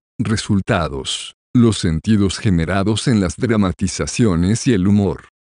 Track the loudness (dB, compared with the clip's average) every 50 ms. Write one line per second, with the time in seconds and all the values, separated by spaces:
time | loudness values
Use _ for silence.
0 | -18 _ _ -6 -4 -2 -2 -2 -2 0 0 0 0 0 0 0 0 -2 -4 -6
1 | -8 -8 -8 -10 -10 -14 -18 _ _ _ 2 4 4 4 4 2 0 -2 -2 -2
2 | 0 0 2 2 2 0 -2 -2 0 0 2 2 2 0 0 -2 0 0 -2 -2
3 | 0 0 0 0 0 -2 -2 -4 -2 0 0 0 0 0 -2 -2 -4 -4 -4 -4
4 | -6 -6 -2 0 2 2 2 2 2 0 0 0 0 0 0 2 2 2 2 2
5 | 2 0 -2 -6 -10 _ _ _ _